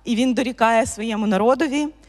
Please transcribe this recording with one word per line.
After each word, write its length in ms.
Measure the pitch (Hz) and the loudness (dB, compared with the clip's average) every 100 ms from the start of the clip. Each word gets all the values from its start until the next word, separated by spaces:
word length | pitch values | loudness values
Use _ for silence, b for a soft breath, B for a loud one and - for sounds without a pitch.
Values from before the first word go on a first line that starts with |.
і 120 | - 226 | -4 0
Він 180 | 262 | 0
дорікає 520 | 240 247 247 226 226 233 | 0 -2 0 2 2 0
своєму 420 | - 226 214 214 | -4 -6 -2 0
народові. 640 | 190 220 262 311 277 302 - | 2 2 2 0 -2 -4 -6